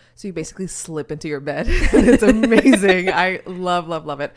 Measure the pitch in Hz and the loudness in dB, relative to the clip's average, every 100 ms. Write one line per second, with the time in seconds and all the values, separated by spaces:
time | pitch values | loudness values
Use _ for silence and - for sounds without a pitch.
0 | _ _ 202 170 - - 185 - - 156 | _ _ -10 -8 -10 -10 -10 -10 -10 -10
1 | 143 151 160 143 143 143 - - - - | -10 -10 -8 -8 -6 -4 0 2 4 4
2 | 233 - 214 220 233 220 262 208 196 185 | 4 4 4 2 4 4 4 4 4 2
3 | 185 165 185 185 - 180 180 175 160 160 | 0 0 0 -2 -10 -8 -2 -2 -2 -8
4 | 147 139 147 | -8 -8 -8